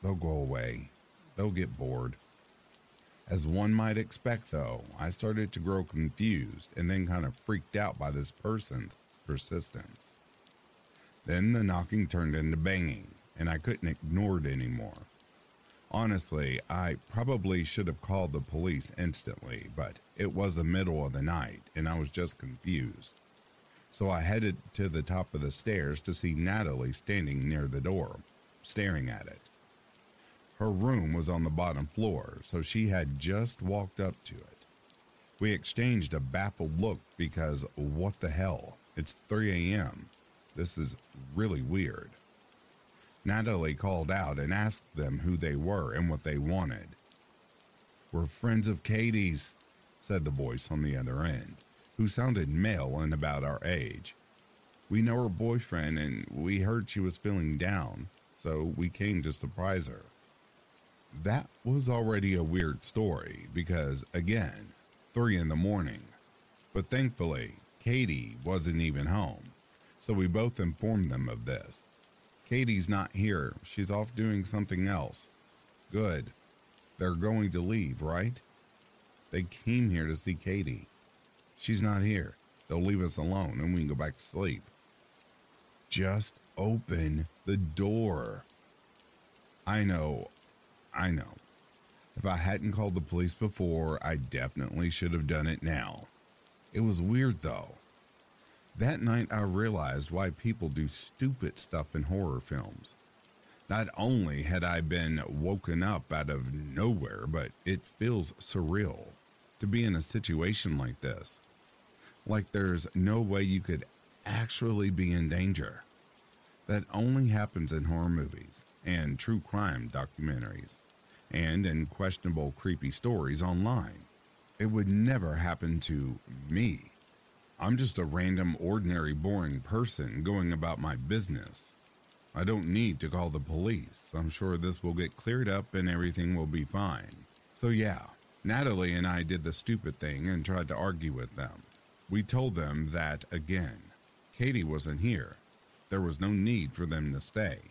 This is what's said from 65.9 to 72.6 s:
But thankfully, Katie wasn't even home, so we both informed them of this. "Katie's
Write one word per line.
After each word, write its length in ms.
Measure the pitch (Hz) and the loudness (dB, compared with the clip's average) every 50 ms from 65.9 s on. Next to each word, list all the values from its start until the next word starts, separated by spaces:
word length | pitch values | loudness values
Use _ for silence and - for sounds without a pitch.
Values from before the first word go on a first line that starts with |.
| 55 - - - - - - - - - - - - - - - - | -4 -8 -12 -16 -20 -20 -20 -20 -20 -20 -20 -20 -20 -20 -20 -6 -4
But 180 | 98 95 - | -4 -2 0
thankfully, 640 | - 131 135 127 120 - 87 82 76 65 60 55 - - - - - - | 0 2 2 2 0 0 0 0 0 -2 -4 -6 -10 -14 -20 -20 -20 -4
Katie 560 | - 113 120 131 127 98 78 67 60 53 55 60 64 | 0 2 2 4 4 2 2 -2 -2 -6 -10 -8 -2
wasn't 380 | 80 95 92 80 85 85 82 82 | 0 0 2 2 2 2 2 2
even 240 | 80 71 69 71 | 2 2 0 0
home, 440 | 73 87 104 98 73 - - - - - - _ - - - - - - _ | 2 2 2 0 0 -4 -8 -12 -18 -20 -20 _ -20 -20 -20 -20 -20 -20 _
so 140 | - - 110 | -4 -2 2
we 160 | 98 92 90 | 2 4 4
both 320 | 85 107 113 123 123 - | 4 4 2 2 0 0
informed 500 | 95 85 78 - - 107 113 107 92 76 | 0 -2 0 0 0 2 2 4 2 2
them 180 | 64 64 65 60 | 0 0 -2 -4
of 160 | 58 57 57 | -4 -6 -4
this. 420 | 58 65 53 50 - - - - - - - - - - _ - - _ _ _ | -4 -6 -6 -6 -10 -14 -16 -16 -18 -20 -20 -20 -20 -20 _ -20 -20 _ _ _
"Katie's 440 | - 120 127 | 0 2 2